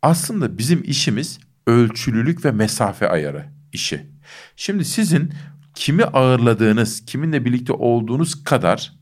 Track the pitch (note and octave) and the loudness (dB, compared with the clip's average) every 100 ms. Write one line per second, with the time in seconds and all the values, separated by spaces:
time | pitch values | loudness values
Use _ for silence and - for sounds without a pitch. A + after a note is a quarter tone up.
0 | D3 E3 - A3 B2 F2 A#2 E3+ - C#3 | 2 2 0 -2 -4 -2 0 0 0 -2
1 | - A2 D#3 - _ _ - A#2 A#2 A2 | -2 -2 -4 -12 _ _ 2 4 4 0
2 | - A2 B2 E3+ D3+ A2 G#2+ - G#2 G2+ | -4 -2 0 0 -2 0 -2 0 -2 0
3 | G2+ E2+ D2 C#2+ D2 - _ - - C#2+ | -2 0 -2 -8 -14 -20 _ -10 -8 -8
4 | - - _ - - _ - G3+ E3 - | -12 -20 _ -20 -20 _ -6 -4 -2 -2
5 | G#3 D#3+ E3 - - - - - - D#3 | 0 2 0 -8 -16 -20 -20 -10 -2 0
6 | A3+ C#3 C3 B2+ A#2+ G#2+ A2 G#2+ A2 - | 2 4 4 4 4 4 4 4 2 -2
7 | - B2+ D#3+ D3 A#2+ B2 B2 - A#2+ A#2 | -10 -6 -2 -2 0 -2 -2 -2 0 0
8 | A2+ B2+ E3 - - C#3 - F2+ - - | 0 -2 -2 -4 -2 0 2 0 -4 -18